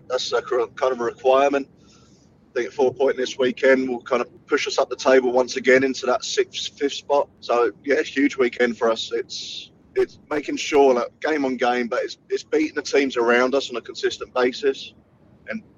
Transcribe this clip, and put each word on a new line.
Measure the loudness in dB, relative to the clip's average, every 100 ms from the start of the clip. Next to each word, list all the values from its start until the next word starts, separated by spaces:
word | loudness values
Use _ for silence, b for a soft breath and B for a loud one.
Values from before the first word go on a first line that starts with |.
| 0
That's | -6 -2
a | -4
cr-, | -2 -2 -4
kind | -2 -2
of | -2
a |
requirement. | -4 -2 2 4 4 0 -4 _
I | _ _ _ _ _ _ _
think | -6 -4
a |
four | 0 0
point | 2 0 0
this | -4 -2
weekend | -2 2 4 4 2
will | -6
kind | -4 -4
of | -4 -10 -4
push | -2 -2
us | -2
up | -2
the | 0
table | 4 4 4
once | 2 0 -2
again | 4 4
into | 4 -2
that | -2 -4 -4
sixth, | -4 -4 -4 -12 -6
fifth | -6
spot. | -6 -2 -2 -2 _
So | -2 0 0 -2
yeah, | -2 -2
huge | -2 0 0 2
weekend | 0 2 -2 2
for | 0
us. | 0 -4
It's, | -6 -6 -12 -12 -14 -18 _ _
it's | -2 -2 -4 -8
making | -6 -4 -6
sure | 0 6 6
that | 4 0 -4
game | -4 0 -2
on | 0
game, | 0 0 -2
but | -4
it's, | -6 -8 -8
it's | -8
beating | -2 -2 -2
the | -4
teams | -2 0 0 0
around | 2 4 4
us | 0 -2
on | -10
a |
consistent | -10 -6 -4 -4 -8
basis | -2 -2 0 -4 -4 -10 _ _ _ _ _ -12
and | -12 -14